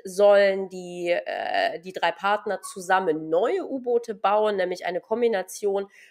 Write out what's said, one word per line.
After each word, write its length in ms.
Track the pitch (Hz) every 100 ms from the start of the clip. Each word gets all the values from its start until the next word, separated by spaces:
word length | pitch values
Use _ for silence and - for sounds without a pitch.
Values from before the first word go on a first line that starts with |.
sollen 640 | 190 180 202 202 202 190 190
die, 400 | 185 180 175 175
äh, 720 | 170 - 98 104 98 95 165
die 140 | 180
drei 180 | - 170
Partner 500 | 170 196 208 208 190
zusammen 680 | - - 175 190 170 156 160
neue 380 | 165 233 381 294
U-Boote 460 | 269 240 240 233
bauen, 440 | 196 196 214 214 202
nämlich 280 | 180 180 -
eine 160 | 180
Kombination 840 | - 220 233 202 185 - 208 196 196 _ -